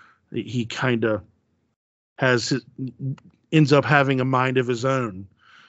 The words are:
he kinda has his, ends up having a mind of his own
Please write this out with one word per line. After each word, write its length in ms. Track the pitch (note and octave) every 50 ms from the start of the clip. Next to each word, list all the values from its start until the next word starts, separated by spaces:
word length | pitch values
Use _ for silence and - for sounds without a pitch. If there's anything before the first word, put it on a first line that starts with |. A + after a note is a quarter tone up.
| - _ _ _ _ _
he 340 | - A#2+ G2+ G#2 A2 B2 A2+
kinda 560 | A#2 - - - B2+ B2 A2+ A#2 A2+ G#2+ F#2+ - - _ _ _ _ _ _ _ _ _ _ _ _ _ _ _ _ _ -
has 320 | - B2+ B2+ A#2 - -
his, 120 | D3 A#2+ - - - - C3 B2 - - C3+ C3 C#3 - - - _ _ _ _
ends 200 | - D#3 D3+ B2+
up 120 | D3 C#3+ A#2+
having 340 | A#2 D3 C#3+ C#3 C3+ C3+ B2+
a 40 | B2+
mind 320 | C3 C3 B2+ B2+ C3 B2+ C3
of 80 | B2
his 180 | A#2+ B2+ A2+ B2
own 420 | C3+ C3+ C3 B2 A2 F#2 F#2+ G2 - _ _ _ _ - - -